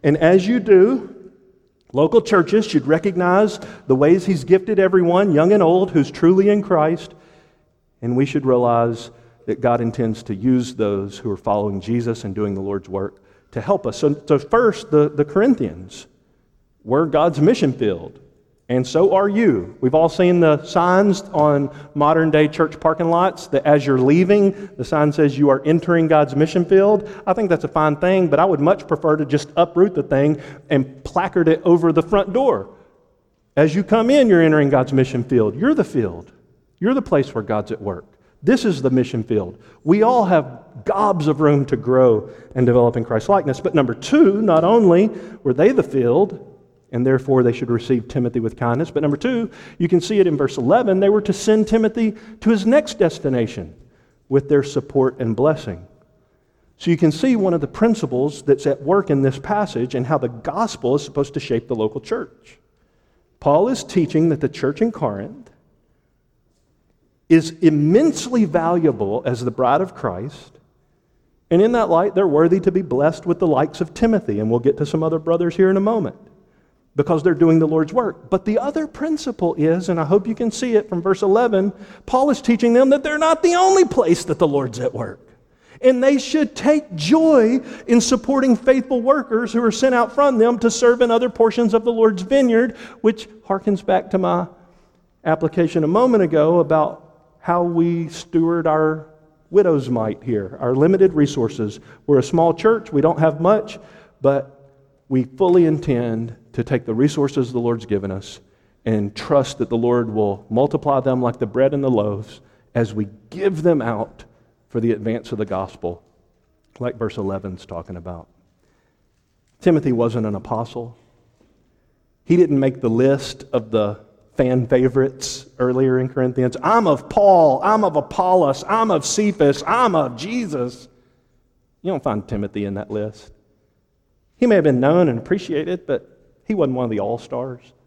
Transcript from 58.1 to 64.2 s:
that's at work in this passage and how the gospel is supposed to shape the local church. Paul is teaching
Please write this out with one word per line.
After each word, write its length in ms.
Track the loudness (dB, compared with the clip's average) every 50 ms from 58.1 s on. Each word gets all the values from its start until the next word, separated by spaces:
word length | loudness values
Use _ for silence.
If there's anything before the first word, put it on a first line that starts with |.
| -2 -2 -2 -2 -4 -8 0
that's 240 | 0 0 2 2
at 160 | -4 -4 -2 -2
work 260 | 0 0 0 0 0
in 140 | -2 0 0
this 160 | 0 -2 -4
passage 560 | -6 -6 -4 -4 -4 -4 -4 -6 -6 -4 -4
and 100 | -6 -4
how 140 | -2 -4 -4
the 100 | -4 -6
gospel 680 | -8 -8 -10 -8 -4 -4 -6 -6 -6 -6 -2 -2 -2
is 80 | -2 -4
supposed 300 | -6 -6 -6 -6 -6 -6
to 60 | -12
shape 280 | -6 -4 -4 -4 -4 -6
the 80 | -6
local 240 | -4 -4 -4 -6 -8
church. 580 | -10 -8 -8 -8 -8 -12 _ _ _ _ _ _ _ _ _ _ _ _ _ _ _ _ _ _ _ _ _ _
Paul 300 | -2 0 2 2 2 0
is 160 | -2 -4 -8
teaching 460 | -4 -2 -2 -2 0 0 0